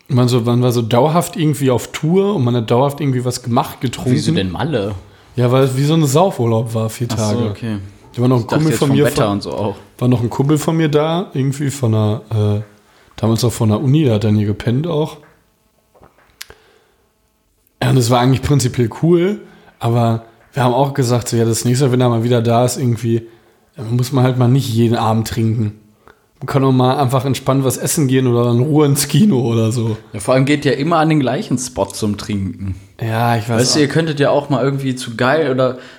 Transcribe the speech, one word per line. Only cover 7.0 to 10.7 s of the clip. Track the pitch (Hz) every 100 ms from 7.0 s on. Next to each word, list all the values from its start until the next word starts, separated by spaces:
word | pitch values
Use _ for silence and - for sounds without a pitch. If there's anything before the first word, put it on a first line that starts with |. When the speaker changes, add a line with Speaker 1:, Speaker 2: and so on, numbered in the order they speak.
| 117
Speaker 2:
Ach | 110
so, |
Speaker 1:
Tage. | 107 113 117
Speaker 2:
okay. | 101 117 104 95 - - -
Speaker 1:
Da |
war | 127
noch | 127
ein |
Speaker 2:
Ich | 113
dachte | 120
Speaker 1:
Kumpel | 156
Speaker 2:
jetzt | 113
Speaker 1:
von | 143
Speaker 2:
vom | 139
Speaker 1:
mir | 143
Speaker 2:
Wetter | - 113
Speaker 1:
von, |
Speaker 2:
und | 101
so | 98
auch. | 67 104 98 - -
Speaker 1:
war | 123
noch | 123
ein | 117
Kumpel | - 139 151
von | 147